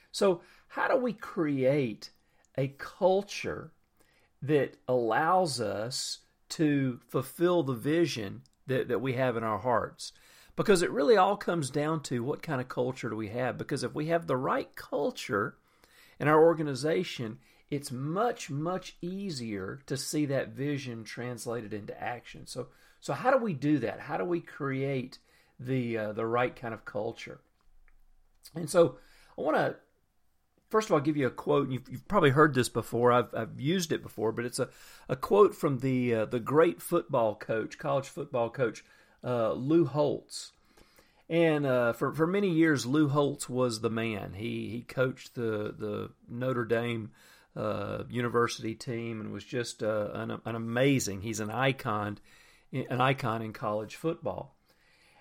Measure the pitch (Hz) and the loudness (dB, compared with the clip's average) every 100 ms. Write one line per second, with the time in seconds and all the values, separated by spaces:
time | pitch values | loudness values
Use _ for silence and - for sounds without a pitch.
0 | _ - 202 175 - - - - - 262 | _ 0 2 2 -4 -20 -12 -4 2 2
1 | 247 - - - 151 139 127 147 123 - | 2 -4 -8 -2 0 2 4 4 0 -4
2 | - _ _ _ _ - 135 - - - | -16 _ _ _ _ -4 -4 -4 -14 2
3 | 185 190 202 - - - - _ _ _ | 4 4 0 -6 -6 -6 -10 _ _ _
4 | _ _ _ - 131 147 127 - - 127 | _ _ _ -10 0 2 2 -4 0 2
5 | 113 117 156 185 180 120 104 98 113 - | 4 2 4 4 4 0 -2 -2 -4 -6
6 | - - _ _ - - 151 143 135 120 | -6 -10 _ _ -10 0 2 2 0 -4
7 | - 147 127 - 175 175 135 120 135 160 | -4 -4 -2 0 4 4 2 -2 0 2
8 | 160 127 101 107 - _ - 131 - 107 | 2 -2 -8 -10 -18 _ -4 -2 0 0
9 | 135 123 127 113 110 107 127 110 - - | 0 0 0 0 -2 -2 2 2 0 -8
10 | - - - - - - 160 190 175 196 | -16 -16 -20 -20 -12 -2 4 6 4 2
11 | 277 208 196 202 - 170 131 143 147 160 | 4 6 6 2 -2 -2 -2 -2 -2 -2
12 | - 120 120 - - 135 127 - 123 131 | -4 -4 -4 -6 -4 -4 -4 -2 -2 -2
13 | 120 110 107 120 127 110 120 139 123 151 | -6 -6 -6 -4 -4 -4 -4 -4 -4 -4
14 | 151 170 165 131 143 277 - - - 269 | 0 0 0 -2 0 -2 -4 -12 -6 -2
15 | 262 - - 104 123 - _ _ _ - | -2 -4 -2 0 0 -6 _ _ _ -20
16 | - - 143 156 165 160 151 127 147 180 | -18 -2 4 8 6 6 -2 -2 0 0
17 | 180 - 110 117 _ _ - 143 - 123 | -2 -6 -8 -10 _ _ -6 -6 -6 -6
18 | 143 180 240 233 - 139 160 185 - - | -4 0 -2 -2 -6 -4 -4 -6 -8 -12
19 | 175 190 202 139 113 101 95 131 - 135 | -10 -8 -8 -6 -6 -6 -6 -10 -8 -8
20 | - 156 143 135 - 113 143 139 123 113 | -4 -2 0 -2 -4 -6 -4 -4 -6 -10
21 | 110 - 123 117 120 117 104 107 104 - | -10 -10 -8 -8 -6 -6 -6 -10 -10 -8
22 | 104 120 - - - 127 123 _ _ _ | -8 -8 -12 -18 -14 -12 -12 _ _ _
23 | - 135 240 269 233 139 139 151 113 - | -8 -2 2 2 2 0 2 2 0 -4
24 | - 160 180 170 - - 139 131 139 135 | -6 -4 -2 -2 -4 -8 -4 -2 -2 -2
25 | 123 - _ _ _ - 127 131 117 113 | -6 -12 _ _ _ -12 -2 -2 0 -2
26 | 107 107 113 120 123 - 117 107 - 104 | -2 -2 0 2 0 -2 -10 -10 -8 -6
27 | 113 113 - - _ _ _ - - - | -6 -8 -14 -16 _ _ _ -20 -20 -20
28 | _ _ _ _ - 160 156 180 165 - | _ _ _ _ -12 -8 2 6 6 4
29 | - - - - - 262 139 - _ _ | -20 -20 -18 -6 0 2 2 -2 _ _
30 | _ _ _ _ _ _ - 220 214 156 | _ _ _ _ _ _ 0 0 4 2
31 | 143 147 123 - - 143 135 127 - 127 | 4 2 0 0 2 2 2 -4 -8 -12
32 | - 202 151 135 156 127 117 117 - 117 | 0 6 6 8 6 6 2 0 -2 4
33 | 120 120 113 113 113 117 131 185 160 - | 6 6 2 -4 -8 -4 0 0 0 -4
34 | - - 110 110 120 - 123 - - - | -4 -2 -2 -2 -4 -4 -6 -8 -20 -14
35 | - 131 - 196 196 - 160 127 131 127 | -6 -4 4 6 6 6 -2 0 0 2
36 | 123 113 107 123 104 143 170 175 - 170 | 2 0 0 -2 2 4 4 2 -2 -2
37 | - 131 113 101 - 110 147 - 151 139 | 0 0 0 -2 -4 -4 -4 -6 -2 -2
38 | 131 - 135 123 117 127 120 107 - _ | -4 -12 -6 -2 -2 0 -2 -2 -18 _
39 | _ _ 127 123 110 85 131 165 143 139 | _ _ -4 0 0 0 4 4 4 2
40 | 143 107 - - - _ _ _ - _ | 0 0 -8 -16 -16 _ _ _ -20 _
41 | _ _ - 165 170 151 139 127 120 117 | _ _ -2 2 4 4 2 2 2 0
42 | 143 139 160 196 202 160 165 139 117 147 | -2 0 2 2 2 4 4 4 2 4
43 | 147 147 143 143 - 123 127 110 113 113 | 4 4 2 0 -4 0 0 0 -2 -2
44 | 113 104 98 90 117 113 107 117 120 - | -2 -4 -6 -8 -6 -6 -6 -8 -6 0
45 | 131 127 - - 113 107 107 107 107 104 | 0 -2 -12 -4 -2 -2 -4 -6 -6 -4
46 | 101 - - 120 127 123 110 117 120 117 | -6 -12 -12 -6 -2 -2 0 0 0 -4
47 | 107 - - - _ - 107 104 101 107 | -8 -14 -20 -20 _ -6 -4 -4 -4 -6
48 | 131 117 120 117 117 - 113 110 - 117 | -6 -4 0 2 2 -2 -8 -8 -8 -8
49 | 117 110 107 104 - 127 117 - 107 107 | -6 -8 -8 -10 -8 -6 -6 -4 -2 -2
50 | 104 - 113 113 - 117 113 120 139 135 | -4 -6 -8 -8 -8 -6 -4 2 4 2
51 | 101 95 107 107 107 113 135 135 127 107 | 0 -6 -6 -6 -4 -2 -2 -2 -2 -2
52 | 104 104 - - - _ - 135 - 127 | -4 -6 -14 -20 -20 _ -10 -8 -4 0
53 | 131 135 123 113 110 104 107 107 110 - | 2 2 -2 -4 -6 -6 -4 -4 -6 -6
54 | 165 165 107 92 - _ _ _ _ _ | -6 -4 -6 -6 -10 _ _ _ _ _
55 | _ _ | _ _